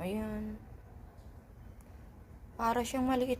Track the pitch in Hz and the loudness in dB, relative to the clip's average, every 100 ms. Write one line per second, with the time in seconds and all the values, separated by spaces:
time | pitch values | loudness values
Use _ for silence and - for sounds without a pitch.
0 | 180 214 214 214 214 214 - - - - | 0 2 0 0 -2 -4 -8 -14 -14 -14
1 | - - - - - - - - - - | -14 -14 -14 -14 -16 -14 -14 -14 -14 -14
2 | - - - - - - 226 240 233 262 | -14 -16 -16 -14 -10 0 4 4 4 4
3 | 254 262 254 247 | 6 6 6 2